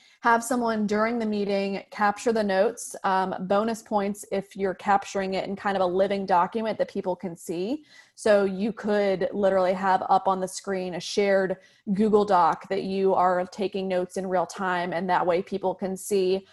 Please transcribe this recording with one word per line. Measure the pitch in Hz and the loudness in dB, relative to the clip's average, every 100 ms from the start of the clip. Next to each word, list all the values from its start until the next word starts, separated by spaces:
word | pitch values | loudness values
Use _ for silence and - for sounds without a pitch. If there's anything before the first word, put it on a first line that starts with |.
| _ _ | _ _
have | 233 233 | 2 2
someone | 233 254 233 220 | 2 -2 0 0
during | 208 214 220 240 | 0 0 0 0
the | 220 | -2
meeting | 208 202 196 196 196 - | -2 0 -2 -2 -6 -8
capture | - 208 202 240 | 0 0 0 0
the | 220 | 0
notes, | 202 190 226 233 - - | 2 2 2 0 -12 -4
um, | 190 190 190 - | 0 0 0 -4
bonus | 185 202 226 220 | 0 0 0 -4
points | - 208 202 202 - | -2 -2 -2 -4 -6
if | 196 196 196 | -6 -6 -4
you're | 196 | -4
capturing | 185 208 196 - 196 190 | -2 2 2 2 -4 -2
it | 185 - | -2 -4
in | |
kind | 196 208 190 | -4 -2 0
of | |
a | 180 | 2
living | 185 196 202 190 | 2 2 0 2
document | 175 185 226 220 190 | 2 2 -2 -4 -2
that | 190 | -4
people | 196 190 | -4 -4
can | 180 190 170 | -4 -6 -10
see. | - 170 196 302 - - - - | -8 -4 -4 -6 -8 -20 -20 -2
So | 220 202 | 2 4
you | 196 185 214 | 2 0 -4
could | - 208 208 202 185 196 | -4 -2 2 2 0 -2
literally | 202 196 190 180 | 0 2 4 2
have | 190 196 190 - | 2 2 0 2
up | 190 190 | 2 2
on | 185 | -2
the | 185 | -2
screen | - 196 190 185 | -6 -6 -4 -4
a | 170 | -8
shared | - - 202 196 190 185 - _ - | -4 0 2 4 2 -4 -12 _ -4
Google | 190 220 208 | 0 4 4
Doc | 208 180 160 160 - | 4 4 4 2 -4
that | 190 | -4
you | 190 190 190 | -2 0 2
are | 185 180 180 185 | 4 4 2 -2
taking | - 190 196 190 | -4 -4 -4 -2
notes | 180 180 202 | -2 -2 -4
in | 185 | -2
real | 180 | -2
time, | 170 - 185 180 180 | -2 -4 -2 -2 -2
and | 165 185 | -2 0
that | 175 | 2
way | 170 175 | 2 0
people | 196 190 185 | -2 -4 -4
can | 180 190 190 | -4 -6 -6
see | - 196 185 190 - | -2 0 2 0 -4